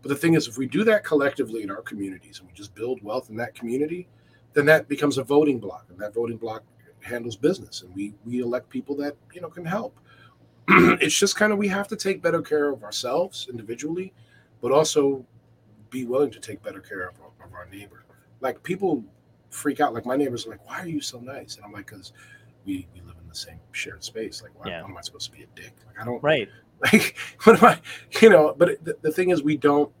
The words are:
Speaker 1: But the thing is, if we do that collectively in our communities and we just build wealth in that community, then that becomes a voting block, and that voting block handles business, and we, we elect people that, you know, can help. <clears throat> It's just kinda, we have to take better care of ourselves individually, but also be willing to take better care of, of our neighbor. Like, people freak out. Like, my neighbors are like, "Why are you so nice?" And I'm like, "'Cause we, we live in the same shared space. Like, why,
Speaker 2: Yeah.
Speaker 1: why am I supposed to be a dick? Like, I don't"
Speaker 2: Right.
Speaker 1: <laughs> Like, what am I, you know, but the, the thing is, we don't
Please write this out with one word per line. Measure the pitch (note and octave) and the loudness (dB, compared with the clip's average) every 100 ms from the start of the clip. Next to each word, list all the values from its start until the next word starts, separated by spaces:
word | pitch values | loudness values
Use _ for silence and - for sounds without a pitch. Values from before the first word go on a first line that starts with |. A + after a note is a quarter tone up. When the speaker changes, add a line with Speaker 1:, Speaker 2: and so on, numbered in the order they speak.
Speaker 1:
But | - | -4
the | C#3 | -2
thing | E3+ | 2
is, | D#3+ C3+ | 2 0
if | A#2 | -8
we | B2+ | -4
do | C#3+ | 0
that | A3 G#3+ | 2 2
collectively | - D3+ C#3 C3+ A2+ A2+ | 2 0 0 -2 -6 -6
in | G2+ | -8
our | F#2+ | -12
communities | - G#2 G2 F#2 _ - | -12 -10 -10 -10 _ -20
and | F2+ | -20
we | |
just | F2 G2+ | -20 -20
build | - A#2 B2+ | -10 -8 -6
wealth | G2+ A#2+ - | -6 -8 -8
in | A2 | -10
that | A#2 | -10
community, | - A#2 B2+ D3+ F3 F3 _ _ _ _ | -8 -6 -4 -4 -6 -12 _ _ _ _
then | D3 C#3+ | 0 6
that | D#3 - | 4 4
becomes | C#3+ D3 C3 | -2 0 -2
a | |
voting | A#2+ D3 D3+ B2 | 2 4 4 0
block, | G2 - _ | -6 -16 _
and | F2 | -12
that | G#2 | -8
voting | A2 A#2 A2+ | -4 -6 -6
block | A2+ G#2+ _ _ _ _ | -10 -12 _ _ _ _
handles | - A#2+ A#2+ A2 | -10 -8 -8 -2
business, | D3 - A2+ - | -2 -2 -8 -18
and | F#2 | -14
we, | F#2 G#2 - | -10 -10 -12
we | A2+ B2 | -8 -4
elect | A#2+ B2 - | -4 -4 -6
people | C3 B2 C#3+ | -10 -8 -6
that, | C#3+ C#3+ _ | -6 -10 _
you | F3 | -16
know, | E3 | -16
can | F3+ | -12
help. | E3 G3+ B3 _ _ _ - _ _ _ - | -6 -6 -8 _ _ _ -20 _ _ _ 4
<clears throat> | |
It's | F#3 F3 F3+ D3+ - | 6 6 4 0 2
just | G3+ - | 0 2
kinda, | G#3+ | 0
we | G3+ G3+ | 2 -2
have | G3 G3+ | -2 -6
to | A3 | -6
take | F#3+ G3 | -4 -2
better | F3 E3 | 0 -2
care | - D3+ D3 | -2 -2 0
of | B2+ | -4
ourselves | G#2 - B2 C#3+ F#3+ - - | -10 -8 -4 -2 -4 -6 -14
individually, | A#2+ G#2+ A#2 D3+ F3 F#3+ _ _ _ _ _ | -14 -12 -10 -8 -8 -10 _ _ _ _ _
but | A#2+ | 2
also | C#3 D#3 D#3 C#3 C3+ B2 _ _ _ _ _ - | 4 4 2 2 0 -10 _ _ _ _ _ -12
be | C3 | -10
willing | A#2+ C3 C#3 | -2 0 0
to | - | -4
take | - G2 | -14 -12
better | G#2 F#2+ | -12 -14
care | - G2 F2+ | -14 -12 -12
of, | - - _ | -14 -20 _
of | - | -20
our | F2 F2+ | -20 -20
neighbor. | G2 - - _ _ _ _ | -20 -20 -20 _ _ _ _
Like, | - D3+ | -8 -8
people | - F#3 F#3+ C#3 G#2+ _ _ _ _ | -8 -4 -2 -2 -6 _ _ _ _
freak | - D3 C3 | -6 -6 0
out. | C#3+ | -2
Like, | A2+ A#2 | -2 -4
my | C3+ | -2
neighbors | C#3 A#2+ A2+ | -2 -4 -12
are | |
like, | - - | -16 -16
"Why | - | -14
are | F3 | -8
you | D3+ | -8
so | - B2 | -8 -14
nice?" | B2 C#3 - - | -16 -16 -16 -20
And | |
I'm | A2 | -18
like, | G#2+ - | -18 -18
"'Cause | - - - - - - _ | -20 -20 -20 -20 -20 -20 _
we, | G2 F#2 F2+ | -10 -10 -10
we | - | -20
live | E2+ E2+ | -20 -20
in | E2 | -18
the | |
same | - - E2 _ | -16 -16 -18 _
shared | - - - | -12 -12 -12
space. | - A2 A2 - | -14 -10 -10 -12
Like, | - _ | -20 _
why, | - | -12
Speaker 2:
Yeah. | E2+ | -12
Speaker 1:
why | F#2+ | -14
am | F2+ | -16
I | |
supposed | - - - | -16 -14 -16
to | - | -16
be | |
a | - | -20
dick? | - - _ - | -20 -20 _ -20
Like, | - | -12
I | |
don't" | A2+ A#2+ | -8 -2
Speaker 2:
Right. | C#3+ D3+ G2+ | 0 0 -2
Speaker 1:
<laughs> | - _ _ C5 | -12 _ _ 4
Like, | G#3+ - - - - | 4 2 -8 -16 4
what | - F#3+ | 8 10
am | A3 | 8
I, | - - - - - | 6 -6 -18 -10 8
you | A3 | 10
know, | F#3+ D3+ C#3 | 10 6 4
but | F3 C#3 | 2 2
the, | E3 - | -8 -4
the | D#3 | -4
thing | D#3 F3+ | 0 0
is, | F3 | 2
we | C#3+ D3 | 0 2
don't | D3 C#3+ C#3+ _ | 4 4 0 _